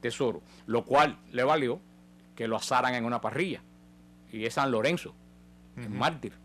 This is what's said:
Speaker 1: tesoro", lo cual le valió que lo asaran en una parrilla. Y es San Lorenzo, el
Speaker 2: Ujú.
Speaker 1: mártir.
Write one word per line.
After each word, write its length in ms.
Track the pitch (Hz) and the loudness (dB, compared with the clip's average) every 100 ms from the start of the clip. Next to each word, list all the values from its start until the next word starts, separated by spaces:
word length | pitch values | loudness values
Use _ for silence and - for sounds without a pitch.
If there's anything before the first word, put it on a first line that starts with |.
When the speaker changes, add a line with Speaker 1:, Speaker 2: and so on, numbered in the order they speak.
Speaker 1:
tesoro", 400 | 117 - 127 101 - - - | -6 0 -2 -2 -10 -20 -2
lo 180 | 117 | -2
cual 340 | - 139 151 - - | 4 4 4 2 -8
le 120 | 123 | -2
valió 360 | 131 156 131 139 - - - - - - | 2 2 0 -4 -8 -20 -20 -20 -20 -8
que 100 | 113 | -4
lo 100 | 110 | -2
asaran 380 | - 127 127 | 0 2 2
en 120 | 123 113 | 0 -2
una 160 | 120 | -2
parrilla. 400 | 110 113 185 131 - - - - - - - | -4 -2 -4 -4 -12 -20 -20 -20 -20 -20 -14
Y 140 | 113 | -6
es 80 | 110 | -4
San 180 | 147 139 | 0 0
Lorenzo, 440 | 117 123 170 - - - - - - - - | 2 2 0 -4 -16 -20 -20 -20 -20 -20 -12
el 80 | 117 | -8
Speaker 2:
Ujú. 80 | |
Speaker 1:
mártir. 380 | 104 135 160 113 - | -2 -2 -2 -10 -12